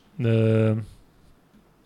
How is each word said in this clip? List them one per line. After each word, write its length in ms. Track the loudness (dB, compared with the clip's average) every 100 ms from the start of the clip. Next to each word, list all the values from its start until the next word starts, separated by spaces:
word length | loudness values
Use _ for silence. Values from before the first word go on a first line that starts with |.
| _ -6
E, 560 | -2 0 2 2 0 -2 -6 -18 -20 _ _ _ _ _ _ _